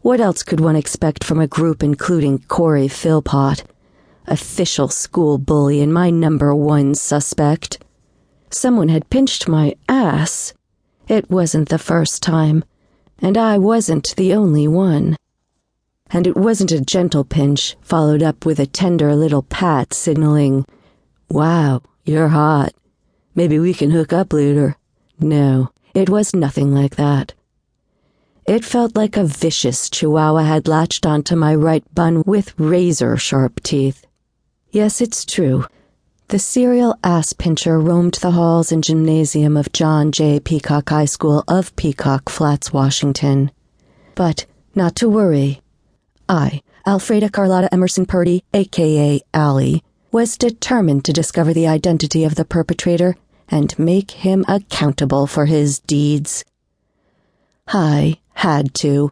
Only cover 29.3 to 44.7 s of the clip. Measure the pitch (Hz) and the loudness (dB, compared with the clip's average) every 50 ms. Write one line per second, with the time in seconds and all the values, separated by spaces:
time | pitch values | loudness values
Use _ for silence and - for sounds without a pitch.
29.3 | 143 - - 165 147 - - 123 131 - - - - - - 151 151 156 156 156 | -2 -2 -4 -2 -2 -2 -4 -4 -4 -4 -8 -8 -6 -4 -2 0 2 2 2 2
30.3 | 156 160 156 151 156 156 151 156 156 156 165 175 - - - 165 151 147 143 - | 2 2 2 2 0 0 0 0 0 0 0 -2 -4 -4 -2 0 0 -2 -2 -2
31.3 | 175 165 156 151 156 151 151 160 160 151 - _ - 175 170 165 165 160 156 196 | 0 0 2 2 2 2 2 2 0 0 -2 _ -4 -2 0 2 2 0 0 0
32.3 | 202 208 196 - - - 156 156 175 180 180 175 156 - 127 120 117 120 - - | 0 0 -2 -4 -4 -4 0 0 2 2 2 0 0 0 -2 -2 -2 -2 -4 -2
33.3 | 143 135 131 123 - - _ - - 139 135 135 135 _ _ _ _ _ _ _ | 0 0 0 0 -2 -8 _ -4 -2 -2 -2 -2 -4 _ _ _ _ _ _ _
34.3 | _ _ _ _ _ _ _ _ - 208 214 214 - - 247 226 - - - - | _ _ _ _ _ _ _ _ -2 0 0 0 0 -2 -4 -4 -4 -10 -10 -6
35.3 | - - 175 135 131 135 117 - _ _ _ _ _ _ _ _ _ _ _ _ | -2 -2 0 0 0 -2 -4 -6 _ _ _ _ _ _ _ _ _ _ _ _
36.3 | - 196 - - - 254 247 247 247 240 240 233 220 - - 180 175 165 156 - | -4 -4 -4 -2 0 0 2 2 2 2 2 0 0 -2 -2 0 0 0 -2 -4
37.3 | - _ - 180 160 - - 170 160 160 156 165 170 175 175 175 - - - 180 | -8 _ -2 -2 -2 0 0 0 2 2 2 2 2 2 2 0 -2 -2 -2 0
38.3 | 175 170 170 170 165 170 165 - 165 160 151 - 160 160 160 160 156 160 156 147 | 2 2 2 2 2 2 2 0 0 -2 0 0 0 2 2 2 2 2 0 0
39.3 | - 151 151 151 151 147 143 - - - 170 156 156 151 147 151 143 - 156 151 | 0 0 2 2 2 0 0 -2 -2 -2 0 2 2 2 2 0 0 0 2 2
40.3 | 143 143 - - 165 147 - - 147 147 143 - 156 151 151 147 - - - 156 | 2 0 0 -2 -4 -4 -2 -2 -2 -2 0 0 0 0 0 -2 -2 -2 0 2
41.3 | 147 151 - - 170 190 180 - _ - - 156 135 - - 139 135 135 - - | 2 0 0 0 0 0 0 -4 _ -4 -4 -4 -4 -2 -2 -2 -2 -2 -4 -8
42.3 | - - 160 147 143 143 - - - 143 135 135 135 - - 143 135 - - 143 | -4 -2 0 0 0 -2 -4 -4 -2 0 0 0 0 0 -2 -2 -2 0 0 0
43.3 | 135 139 135 139 _ _ _ _ _ _ _ _ _ _ _ _ _ - 185 170 | 2 2 0 -2 _ _ _ _ _ _ _ _ _ _ _ _ _ -2 -2 -2
44.3 | 156 - - _ _ _ _ _ | -2 -4 -10 _ _ _ _ _